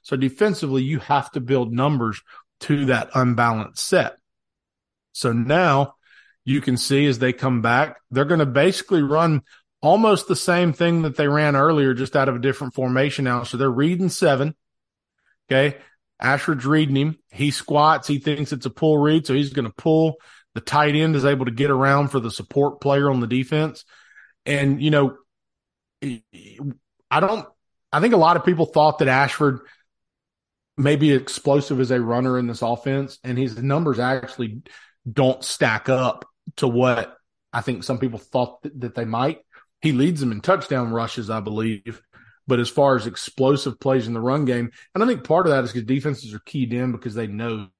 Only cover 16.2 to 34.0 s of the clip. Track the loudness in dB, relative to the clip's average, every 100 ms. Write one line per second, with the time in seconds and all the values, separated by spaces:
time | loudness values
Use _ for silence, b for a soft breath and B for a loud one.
16.2 | -2 0 0 -2 2 2 2 0 -2 -4
17.2 | _ -4 -4 -4 -2 2 4 4 0 -4
18.2 | -2 -4 -4 -6 -8 -2 2 4 4 2
19.2 | 0 -2 -2 -4 -6 -4 0 2 2 -2
20.2 | b b b -14 -2 0 2 2 2 2
21.2 | 2 0 -2 -2 0 2 2 2 2 -2
22.2 | -4 -8 -6 -2 -2 -2 0 2 2 0
23.2 | -2 -2 -2 -2 -2 -6 -20 b b b
24.2 | b b -4 0 0 0 2 4 2 -2
25.2 | _ _ _ _ _ _ _ -12 -12 -12
26.2 | _ -20 -20 -14 -14 -14 _ _ -2 0
27.2 | 0 -2 -8 _ _ _ -6 0 2 4
28.2 | 4 4 2 0 2 4 4 4 2 2
29.2 | 2 2 0 0 -8 b b _ _ _
30.2 | _ _ _ _ _ -2 2 4 4 4
31.2 | 0 -4 0 2 2 -2 0 0 0 0
32.2 | 0 -2 -2 -4 -4 -4 -2 -4 -4 -10
33.2 | -6 -4 -4 -4 -2 0 0 0